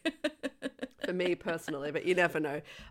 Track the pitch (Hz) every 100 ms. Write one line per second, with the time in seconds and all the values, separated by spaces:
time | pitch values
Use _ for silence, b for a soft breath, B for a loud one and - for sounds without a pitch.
0 | 320 - 302 - - - - - - -
1 | - 180 180 175 180 165 - 143 147 156
2 | 175 180 170 160 151 151 B B B